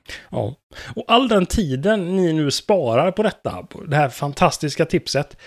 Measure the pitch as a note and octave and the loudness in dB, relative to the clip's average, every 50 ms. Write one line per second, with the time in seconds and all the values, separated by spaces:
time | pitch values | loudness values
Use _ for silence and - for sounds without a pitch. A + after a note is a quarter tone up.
0 | _ - - - - - - B2 G#2+ G#2+ D3 - _ _ - - - - - - | _ -20 -18 -18 -16 -10 -6 -6 -6 -6 -6 -10 _ _ -20 -18 -16 -12 -12 -10
1 | - - A3+ B3 C4+ A#3 A3 G3 F3+ - - A#3 F#3+ C#3 C3 C3+ D3 G3+ A3 G#3 | -2 2 2 4 4 4 2 2 2 2 0 -2 0 0 -2 0 0 0 0 0
2 | F3 E3+ F#3+ F#3+ F3+ E3 D#3 D#3 D3+ C#3 - - - - G#3 F#3 C#3+ A#2 A2+ B2+ | 0 -2 0 2 2 2 2 2 2 0 -2 -2 0 2 2 2 2 2 2 2
3 | D#3 F#3 - - G#3+ G3+ - - - G#2+ F#2 F2+ - - - - - D#3+ C#3+ D3 | 2 2 2 0 0 -2 -2 -4 -6 -8 -8 -8 -12 -14 -16 -14 -6 -2 0 2
4 | D3 B2+ - - D3 C#3+ C#3 - F#3 D#3 - - D#3+ C#3+ - - D#3+ - - D#3+ | 2 0 -2 -4 -8 -8 0 2 2 2 2 0 -4 -4 -2 -2 -2 0 0 -2
5 | - - - C3+ C#3+ - - - - | -2 -2 -4 -4 -4 -4 -8 -20 -20